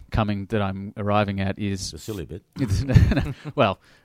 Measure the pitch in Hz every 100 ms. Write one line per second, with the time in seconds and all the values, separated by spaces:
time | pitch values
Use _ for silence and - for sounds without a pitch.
0 | - - 107 101 98 110 98 98 101 -
1 | 101 104 101 98 98 98 101 98 - 85
2 | - 101 80 - - - 123 101 139 120
3 | - 214 147 127 - - 110 92 _ _